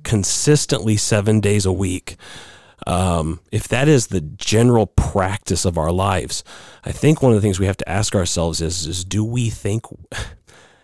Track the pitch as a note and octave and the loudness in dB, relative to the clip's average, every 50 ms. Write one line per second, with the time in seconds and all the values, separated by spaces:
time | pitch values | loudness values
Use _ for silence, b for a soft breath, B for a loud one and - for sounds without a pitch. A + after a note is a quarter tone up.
0 | - - B2 G#2 F#2+ - - - - D3 D3+ D3 - - C#3+ A#2+ - A2+ G#2+ G#2+ | -4 -2 0 0 0 0 -2 0 2 4 4 4 2 0 -2 -2 0 2 2 2
1 | - - A2+ G#2 G2+ A2 G#2+ A2 G#2 G2+ G#2 G#2 F#2 F#2+ F#2 F#2 G2 F2+ F2+ - | 2 0 0 2 2 4 2 4 4 2 2 2 2 0 0 0 -2 -2 -4 -6
2 | - - - B B B B B B B B B B B B B - - F2 F2 | -8 -12 -18 B B B B B B B B B B B B B -6 -2 0 0
3 | F#2+ F2+ E2+ E2+ D#2 D#2+ D#2+ - _ - - G#2+ - - - A#2+ C#3 D3+ D#3 C3 | 2 2 0 0 -2 -2 -6 -8 _ -6 -6 -4 -2 -2 0 2 4 4 4 4
4 | - - G2 F#2 D2+ D2+ - - - - G#2 G#2+ A#2+ B2 A#2+ A2+ G#2 - - - | 2 0 -4 -4 -4 -6 -12 -8 -4 0 2 4 4 6 6 4 2 2 2 0
5 | - - - G2+ F#2 F#2+ G2+ - - - F#2+ - - G2 E2 E2 D#2 E2 F2 F2+ | 0 0 0 0 0 0 -2 -6 -4 -4 -2 0 0 0 0 0 0 0 0 0
6 | F#2+ G2+ F#2+ F2 B1 - - - - B B B B B B B B - - - | 0 0 0 -2 -2 -4 -8 -10 -10 B B B B B B B B -10 -6 0
7 | - D3+ D#3 - C3+ B2+ A2+ G#2 G2+ G#2+ F#2+ F#2+ G2 F#2+ G2 - - - F2+ G2+ | 2 2 2 4 4 4 4 4 2 0 0 0 0 -2 -2 -4 -6 -4 -2 -2
8 | G#2 - - G2+ F2 - - F2 E2 E2+ D#2+ D#2+ E2 D#2+ E2+ F2+ E2+ E2 E2+ F2+ | -2 0 0 0 0 0 -2 -2 -2 -2 -2 -2 -4 -4 -4 -4 -6 -6 -6 -6
9 | F#2 F#2+ F#2 G#2 G#2+ A2 A#2 B2 A#2+ A2+ - - - G2+ G#2 A2+ - - - - | -6 -4 -2 -2 -2 -2 -2 -2 -2 -2 -4 -4 -4 -4 -4 -4 -6 -8 -18 -18
10 | - - - - - - - - _ b b b b b b b | -16 -12 -10 -10 -10 -10 -14 -20 _ b b b b b b b